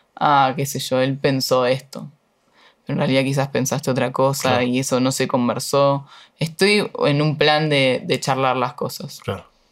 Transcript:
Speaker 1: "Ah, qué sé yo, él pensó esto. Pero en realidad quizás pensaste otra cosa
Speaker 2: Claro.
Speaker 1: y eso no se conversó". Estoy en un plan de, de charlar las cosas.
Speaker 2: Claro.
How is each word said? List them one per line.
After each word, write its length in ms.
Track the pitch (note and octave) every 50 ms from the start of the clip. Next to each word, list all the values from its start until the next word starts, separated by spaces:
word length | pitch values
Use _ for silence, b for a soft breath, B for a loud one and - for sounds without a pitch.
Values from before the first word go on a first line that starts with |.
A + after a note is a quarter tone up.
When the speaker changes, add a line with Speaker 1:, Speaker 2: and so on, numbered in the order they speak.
| B B -
Speaker 1:
"Ah, 380 | - - D3+ D3 C#3 C3+ C3 C3
qué 80 | C#3 C#3
sé 120 | C3+ - C#3+
yo, 220 | - - C3 B2+
él 180 | C3 C3+ C3+ C3+
pensó 480 | - D3 C3+ C3 B2+ - C3 B2+ B2+
esto. 420 | B2 C3 C3 - - - - - D3 - _ _ _ _ _ _ _ b b b b b b _
Pero 80 | - C#3+
en 40 | C#3+
realidad 240 | D3 C#3 C3 C3+ C3+
quizás 260 | C3+ C#3 C#3+ C3+ C#3
pensaste 420 | - A#2+ B2+ - - C#3 - -
otra 220 | B2+ C3 B2+ B2 C3+
cosa 380 | - C3 C3+ C#3 - - C3+
Speaker 2:
Claro. 120 | B2+ B2 B2+
Speaker 1:
y 160 | B2 B2 B2+
eso 220 | C3+ - - B2
no 120 | B2+ C3 B2+
se 160 | - C#3+ B2
conversó". 760 | - C3 B2 A#2+ G#2+ B2 - - - C#3 C#3 C#3 C#3 C#3 C#3 B B B B B B -
Estoy 520 | E3 E3 D#3+ - F#3 G3+ G#3 G#3 - - - - -
en 140 | D3 C#3+ C#3+
un 160 | D3+ D#3 C#3+
plan 320 | - D3+ D3+ D3+ D3+ D#3 D#3
de, 340 | D3 C#3 C3+ C3 B2+ - -
de 160 | - C3 C3
charlar 360 | - - C3+ B2+ C3+ C3 B2
las 180 | C3 B2 B2+ B2+
cosas. 440 | - - B2+ - - F#3+ C#3 - -
Speaker 2:
Claro. 240 | - - G2+ F#2 - _ _ _ _ _